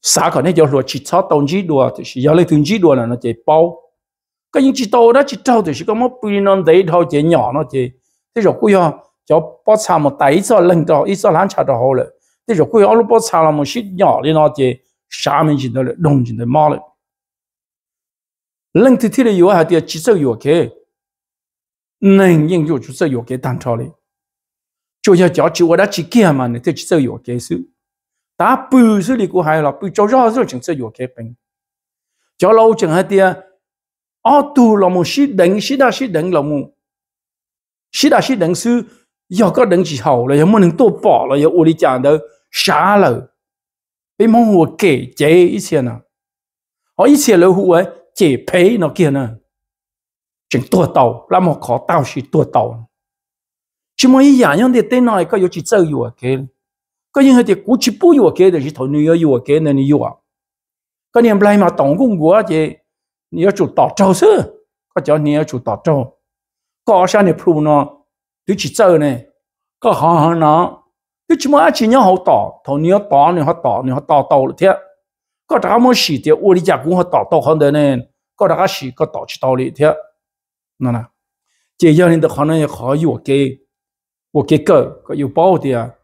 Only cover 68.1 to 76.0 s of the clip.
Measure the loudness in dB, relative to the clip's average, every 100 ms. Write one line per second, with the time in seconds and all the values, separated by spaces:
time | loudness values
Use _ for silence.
68.1 | _ _ _ -8 -6 -6 0 2 2 0
69.1 | -4 -12 _ _ _ _ _ -4 0 0
70.1 | 2 0 0 2 2 0 -6 _ _ _
71.1 | _ _ -4 0 2 2 0 0 2 2
72.1 | 2 0 0 -2 -10 -8 -4 0 0 0
73.1 | 2 2 2 -2 -2 -4 -4 -4 -8 0
74.1 | 0 2 0 0 0 0 0 -6 _ _
75.1 | _ _ _ _ -4 0 2 2 2